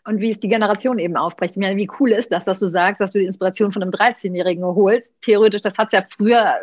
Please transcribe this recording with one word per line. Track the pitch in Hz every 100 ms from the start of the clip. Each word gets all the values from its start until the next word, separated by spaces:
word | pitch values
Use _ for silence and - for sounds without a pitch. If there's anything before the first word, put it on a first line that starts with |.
Und | - 214
wie | 226
es | 214
die | 190
Generation | 220 208 233 262 226
eben | 175 139
aufbricht. | 165 - 180 196
Ich |
meine, | 190 196
wie | 196 -
cool | 262
ist | 214 233
das, | 175
dass | 196 190
du | 190
sagst, | 175 185 202
dass | 190
du | 202
die | 185
Inspiration | 185 190 190 202
von | 202
einem | 185
Dreizehnjährigen | - 233 240 190 180 180 175 180
holst? | 175 196 233 - _
Theoretisch, | - 208 214 202
das | - -
hat's | 220
ja | 202 190
früher | - 214 233 196 120